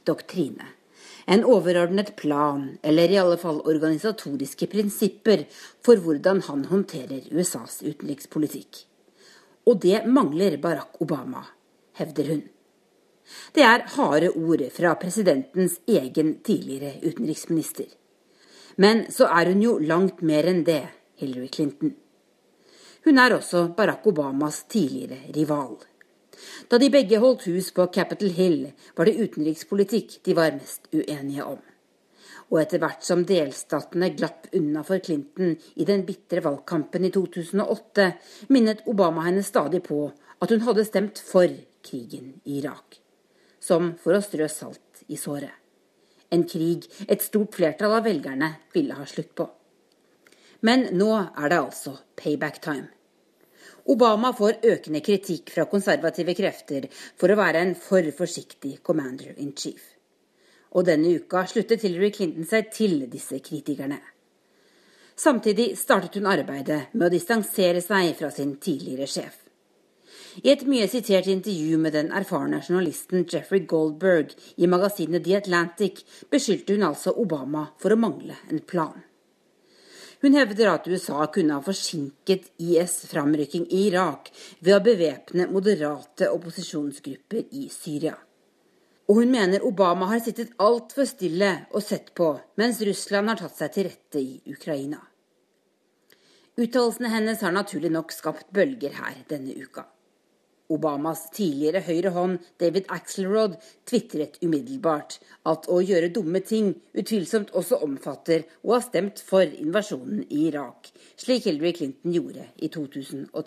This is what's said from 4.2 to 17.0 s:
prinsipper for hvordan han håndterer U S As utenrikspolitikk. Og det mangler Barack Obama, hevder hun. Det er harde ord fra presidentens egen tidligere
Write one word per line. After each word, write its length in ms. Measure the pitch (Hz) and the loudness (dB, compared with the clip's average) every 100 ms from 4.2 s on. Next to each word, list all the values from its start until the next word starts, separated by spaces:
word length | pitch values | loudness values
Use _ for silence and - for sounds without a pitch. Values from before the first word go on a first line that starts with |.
| - 139 135 - 175 | -6 -8 -8 -6 -4
prinsipper 720 | 202 208 - 202 - - 196 - - - _ | -2 -2 0 -2 0 2 2 2 -14 -20 _
for 160 | - 226 | 6 6
hvordan 460 | 170 147 180 190 - | 6 0 2 2 0
han 180 | 143 135 | -4 0
håndterer 560 | 190 190 156 127 135 - | 0 0 -6 -10 -12 -6
U 80 | 156 | -2
S 140 | 180 127 | -2 -4
As 220 | 113 - | -12 -12
utenrikspolitikk. 1040 | - 147 147 143 - 160 147 139 - - - _ _ _ - - _ _ - | -10 -8 -8 -10 -8 -4 -4 -4 -16 -20 -20 _ _ _ -20 -20 _ _ 4
Og 160 | 233 | 4
det 220 | 175 214 214 | 6 4 4
mangler 540 | 262 185 151 196 143 | 4 4 2 0 0
Barack 400 | 165 156 - - | -2 -2 -6 -8
Obama, 400 | 156 151 127 127 - _ _ _ _ - | -4 -4 -6 -12 -14 _ _ _ _ -10
hevder 320 | 160 147 143 | -6 -4 -2
hun. 160 | 151 - _ _ _ _ _ _ _ _ - - | -4 -6 _ _ _ _ _ _ _ _ -20 -2
Det 160 | - 254 | 8 8
er 220 | 226 - - | 8 4 -2
harde 340 | 170 147 175 | 2 2 2
ord 320 | - 165 156 135 | 0 0 0 0
fra 240 | - 170 | 0 0
presidentens 840 | 156 180 180 185 139 135 180 185 - - | 0 -2 0 2 2 0 0 0 -2 0
egen 500 | 202 131 160 156 - - | 0 2 0 0 -2 -2
tidligere 540 | 190 135 135 143 139 | -2 -2 -10 -10 -6